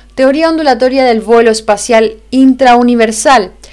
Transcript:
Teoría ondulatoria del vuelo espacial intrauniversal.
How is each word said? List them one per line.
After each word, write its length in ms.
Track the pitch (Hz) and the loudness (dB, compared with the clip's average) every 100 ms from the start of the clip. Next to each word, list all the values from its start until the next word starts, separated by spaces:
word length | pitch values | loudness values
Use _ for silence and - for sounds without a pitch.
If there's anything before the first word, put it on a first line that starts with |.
| - - | -14 -2
Teoría 340 | 269 285 330 | -2 0 -2
ondulatoria 560 | 320 302 240 254 269 254 | -2 -2 0 0 0 0
del 160 | 226 | -2
vuelo 300 | 208 233 233 | 0 0 2
espacial 640 | 220 - 202 - 226 220 - _ | -2 -4 -4 -2 0 0 -4 _
intrauniversal. 1200 | 254 269 254 254 240 240 240 220 220 302 254 185 - - | 0 2 2 2 2 2 0 -2 -2 0 0 -2 -10 -20